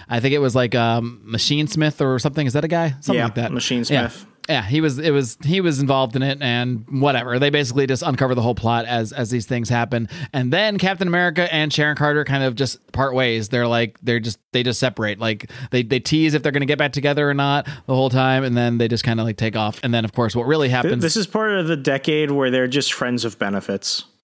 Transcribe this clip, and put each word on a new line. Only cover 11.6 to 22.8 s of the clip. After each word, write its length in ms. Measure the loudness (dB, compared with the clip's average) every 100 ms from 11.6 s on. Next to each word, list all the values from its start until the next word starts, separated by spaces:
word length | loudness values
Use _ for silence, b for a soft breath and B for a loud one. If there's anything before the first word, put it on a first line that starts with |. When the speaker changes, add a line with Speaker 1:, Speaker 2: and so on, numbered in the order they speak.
| 0
Speaker 1:
Sharon 240 | 2 0 2
Carter 300 | 2 2 0
kind 180 | 0
of 100 | 0
just 380 | 0 -2 -4 _
part 220 | -2 0
ways. 340 | 2 0 0 -2
They're 180 | 0 2
like, 320 | 2 0 -4
they're 180 | -2 -2
just, 180 | -2 -6 _
they 100 | -2
just 160 | 0 0
separate. 400 | -2 -2 -4 -2
Like, 320 | -4 -4 -8 B -4
they, 120 | -2
they 160 | 0 -2
tease 360 | 0 2 2
if 80 | 2
they're 100 | 0
gonna 140 | 0 0
get 100 | 0
back 160 | 0
together 360 | 0 0 0 0
or 40 |
not 340 | 2 2 0 -2 -10 -2
the 80 |
whole 160 | 2 2
time, 340 | 4 4 2
and 100 | 2
then 220 | 2 2 2
they 100 | 0
just 160 | 0
kinda, 220 | 0 0
like, 140 | -2 -2
take 180 | -2 0
off. 240 | -2 -2
And 120 | -2
then, 100 | 0
of 80 | 0
course, 240 | 0 0 0
what 100 | 0
really 220 | 2 2
Speaker 2:
Th-, 80 | 2
Speaker 1:
happens 260 | 0 0
Speaker 2:
this 140 | 0 0
is 100 | -2
part 260 | -2 0
of 140 | 0 -2
the 100 | -2
decade 540 | 0 0 0 0 0
where 200 | 0 2
they're 180 | 2 0
just 240 | 0